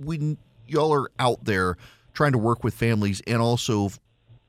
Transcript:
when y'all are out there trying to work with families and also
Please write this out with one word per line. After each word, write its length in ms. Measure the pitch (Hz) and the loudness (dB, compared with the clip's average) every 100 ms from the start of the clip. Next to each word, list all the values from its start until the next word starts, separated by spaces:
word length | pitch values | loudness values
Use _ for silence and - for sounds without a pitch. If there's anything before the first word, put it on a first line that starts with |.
when 380 | 143 160 151 151 _ _ 117 | -8 -4 -4 -4 _ _ -6
y'all 260 | 147 156 | 0 2
are 160 | 147 120 - | 0 -2 -2
out 240 | 127 - | 0 0
there 320 | - 95 92 87 - - _ | 0 0 0 -2 -10 -20 _
trying 180 | - 147 | 0 2
to 60 | 127 | 2
work 260 | 113 117 | 2 0
with 100 | 117 | -2
families 480 | - 117 110 101 98 - | -2 0 2 0 -2 -2
and 120 | 117 | 0
also 500 | 117 120 - 107 101 - _ _ _ - | 0 0 0 0 -2 -4 _ _ _ -20